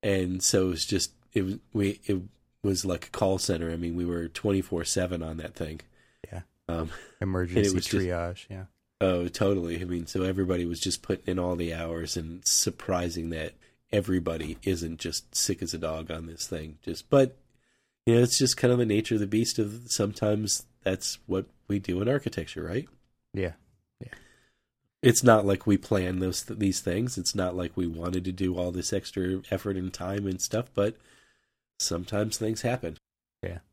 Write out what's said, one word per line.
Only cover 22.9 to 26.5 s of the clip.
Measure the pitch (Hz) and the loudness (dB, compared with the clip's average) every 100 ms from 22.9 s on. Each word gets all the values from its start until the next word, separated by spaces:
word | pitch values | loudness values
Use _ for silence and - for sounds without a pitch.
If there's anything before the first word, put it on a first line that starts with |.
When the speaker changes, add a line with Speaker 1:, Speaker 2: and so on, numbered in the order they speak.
| _ _ _ _ | _ _ _ _
Speaker 2:
Yeah. | 98 92 80 _ _ _ _ | -2 -2 -4 _ _ _ _
Yeah. | - - - _ _ _ _ _ _ _ | -18 -18 -20 _ _ _ _ _ _ _
Speaker 1:
It's | 127 113 | 6 8
not | 120 110 101 | 8 8 6
like | 98 - | 2 4
we | 98 | 2
plan | - 104 90 90 | 4 0 0 0
those, | 92 87 | -2 -2
th-, | - | -6